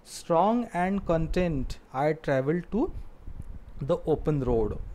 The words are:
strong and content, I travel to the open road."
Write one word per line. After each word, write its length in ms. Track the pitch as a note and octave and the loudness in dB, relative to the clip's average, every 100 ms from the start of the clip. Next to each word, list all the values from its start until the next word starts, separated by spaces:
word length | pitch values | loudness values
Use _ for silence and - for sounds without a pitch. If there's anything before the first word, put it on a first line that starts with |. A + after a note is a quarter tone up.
| - | -16
strong 540 | - - E3 G3 A#3 | -10 2 4 6 4
and 380 | A#3+ F3 F3+ G3 - | 0 0 0 0 2
content, 540 | E3 D#3+ - F3+ D3 - - - C3 | 2 2 2 2 0 -2 -6 -8 0
I 180 | D3+ D#3+ - | 0 0 0
travel 280 | C3+ C3+ E3+ F3 G#3 | 2 2 0 0 0
to 100 | F4+ - - - - - - - - - | 0 -2 -10 -12 -12 -10 -10 -12 -12 -6
the 320 | C#3 E3+ - D3 | -2 0 0 0
open 280 | - D3+ | 2 0
road." 300 | B2+ A#2 G#2+ - - | 2 2 2 -2 -8